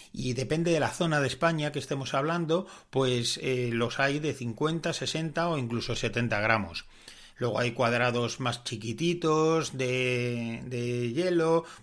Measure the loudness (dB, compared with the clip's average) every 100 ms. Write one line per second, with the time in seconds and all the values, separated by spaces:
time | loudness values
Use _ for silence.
0 | -14 -6 -4 -2 0 0 2 2 2 0
1 | 2 2 0 2 0 2 -2 -4 -4 -4
2 | -2 0 0 0 2 0 0 -12 -4 2
3 | 2 2 0 -2 -2 0 0 0 0 0
4 | 0 0 -2 -4 -6 -2 0 0 -2 -4
5 | -4 -2 -2 -2 0 0 -2 -2 -2 -2
6 | -2 0 0 2 4 2 0 -10 -14 -18
7 | -20 -20 -18 -4 0 2 0 2 2 4
8 | 2 2 0 -2 -4 -4 -6 -6 -6 -2
9 | 0 2 2 4 4 2 0 -2 0 2
10 | 2 0 0 -2 -4 -6 -6 -4 -2 -2
11 | -2 0 2 2 4 2 0 -8